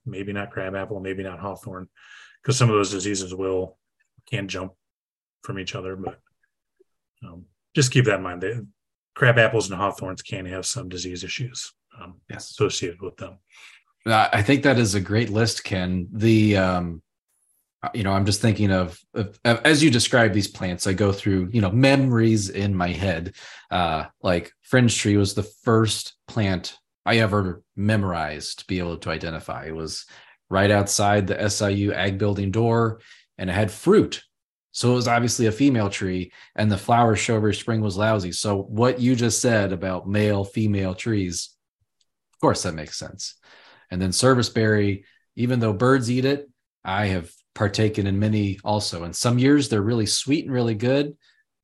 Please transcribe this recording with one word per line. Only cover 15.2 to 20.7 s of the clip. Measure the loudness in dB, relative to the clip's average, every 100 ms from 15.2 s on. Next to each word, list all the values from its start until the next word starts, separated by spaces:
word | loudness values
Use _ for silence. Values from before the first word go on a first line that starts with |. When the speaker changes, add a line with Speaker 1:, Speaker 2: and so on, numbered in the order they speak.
| 0
Speaker 2:
list, | 0 0 -2
Ken. | -4 -4 -2 -4 -6
The, | 0 4 6 6 4
um, | 2 0 -4 -8 -16 _ _ _ _ _ _ _
uh, | -8
you | -2
know, | 0
I'm | 2 2
just | 2
thinking | 2 2 2
of, | 2 0 -6 _
of, | -6 -6 -2
of, | 0 4
as | 4 6
you | 4
describe | 4 4 4 4
these | 2 -2
plants, | -6 -6